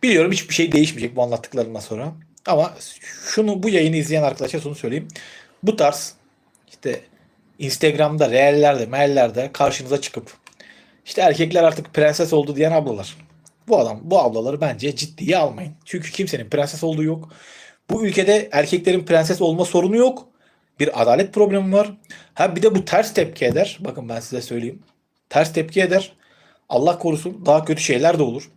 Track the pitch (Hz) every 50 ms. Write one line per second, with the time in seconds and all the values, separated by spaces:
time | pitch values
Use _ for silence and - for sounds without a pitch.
0 | - 254 220 165 160 180 190 185 - - - - 165 165 156 147 151 156 - 123
1 | - 120 123 127 123 123 120 117 - - - 131 117 110 113 107 101 - 110 107
2 | 123 151 160 - - _ _ _ _ - 185 147 156 170 165 - - - - -
3 | - - - - - - - - 220 214 202 190 185 220 208 175 160 160 160 160
4 | 147 156 156 156 151 139 127 - 135 131 - 160 - 143 147 - - 120 120 156
5 | - - - - - - - - - _ _ _ - 190 220 214 160 143 151 -
6 | - - - _ _ _ _ _ _ _ _ _ _ _ - _ - 139 120 -
7 | - _ _ _ _ _ _ _ _ _ _ _ 147 135 131 - - 156 151 147
8 | 151 151 151 156 151 127 113 127 139 143 147 147 147 147 143 131 117 110 123 135
9 | 143 143 139 135 123 117 107 117 131 135 - - 147 127 - - 135 127 135 139
10 | 139 - - 123 117 - - _ _ - _ _ - - - _ _ _ _ _
11 | _ - - - 185 180 151 156 165 160 170 180 170 165 156 160 147 - - -
12 | 147 151 147 - 175 160 165 151 143 143 147 135 151 160 165 160 151 135 113 101
13 | 95 - - - - _ _ _ _ _ _ _ _ - 233 190 123 113 110 107
14 | 131 160 185 190 151 120 110 113 113 123 143 147 160 147 127 107 117 143 139 -
15 | - - - - - 143 170 185 156 143 120 104 185 156 - _ _ - - 185
16 | 156 - - - 196 185 - 131 117 101 - 147 143 143 - 156 165 165 160 156
17 | 156 156 160 160 160 - - - - - - - - - _ _ _ _ 185 220
18 | 226 202 190 196 190 190 208 214 208 - - 143 147 147 - 175 175 190 180 180
19 | 170 - 170 165 160 160 185 - 196 170 165 170 180 175 - 175 175 185 208 233
20 | 247 254 254 254 - _ _ _ _ _ _ _ _ _ _ _ 139 147 - 117
21 | 117 117 117 143 196 190 - 208 208 202 196 196 190 190 190 202 208 208 202 -
22 | _ _ - - - _ _ - 156 190 170 170 190 220 196 190 185 - - 180
23 | 214 214 - - 175 - - - 135 123 113 - 151 156 - - 175 - 123 135
24 | 127 113 113 113 113 - 127 123 117 - 120 120 117 117 - - _ _ _ _
25 | _ _ _ _ _ _ - 151 156 156 160 170 156 160 - 196 185 180 180 190
26 | 190 - - _ _ _ _ _ _ _ _ _ _ _ - 123 135 165 175 175
27 | - 170 156 151 - 180 185 - 180 - 147 156 156 156 160 156 - - 143 123
28 | 139 165 170 160 151 123 113 139 - - _